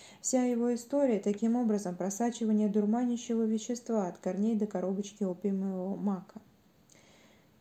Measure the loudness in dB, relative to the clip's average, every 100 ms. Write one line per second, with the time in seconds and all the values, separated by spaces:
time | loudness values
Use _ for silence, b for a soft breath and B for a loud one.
0 | B B 0 2 2 2 0 -2 -2 2
1 | 4 2 0 0 2 2 2 2 0 -4
2 | -4 0 -2 0 2 2 4 2 2 2
3 | 0 -2 -2 0 2 0 -2 -6 -2 -2
4 | -2 -4 -4 0 0 0 0 -2 -2 -2
5 | -6 -4 -4 -2 -2 -2 -2 -4 -4 -2
6 | -2 -2 -6 -18 -20 -20 _ _ _ b
7 | b b b b b b